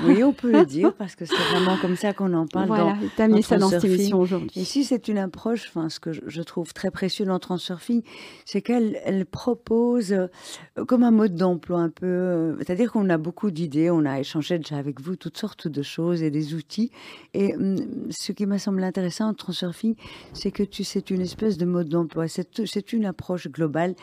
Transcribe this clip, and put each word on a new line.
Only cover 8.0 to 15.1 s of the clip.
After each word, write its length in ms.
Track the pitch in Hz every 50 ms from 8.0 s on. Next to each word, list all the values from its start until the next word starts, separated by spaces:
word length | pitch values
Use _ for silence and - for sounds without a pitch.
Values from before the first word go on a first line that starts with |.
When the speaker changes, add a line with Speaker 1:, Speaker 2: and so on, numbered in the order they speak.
| 220 - - - - - - - _
Speaker 1:
c'est 180 | - - 202
qu'elle, 380 | - - 240 247 226 214 202 - -
elle 220 | - 196 190 180
propose, 840 | - - - - 254 233 - _ - 226 233 240 240 240 247 208 175
euh, 160 | 202 190 185 - - - - - - - - - _ - -
comme 160 | - 254 240
un 80 | 247 240
mode 240 | 226 214 220 208 170
d'emploi 460 | 165 190 185 180 156 - - 175 170
un 80 | 170 160
peu, 180 | 160 - 185
euh, 500 | 185 180 180 185 185 175 165 165 160 147 -
c'est-à-dire 340 | - - 180 180 240 226
qu'on 180 | - 220 196 185
a 80 | 165 156
beaucoup 320 | 156 175 170 - - 208
d'idées, 400 | 160 160 170 147 131 156 160 175
on 140 | 175 160 151
a 160 | 139 139 135
échangé 380 | 143 - - 156 147 - 180 165
déjà 180 | 143 - 151
avec 240 | 143 135 147 127 131
vous 160 | 135 180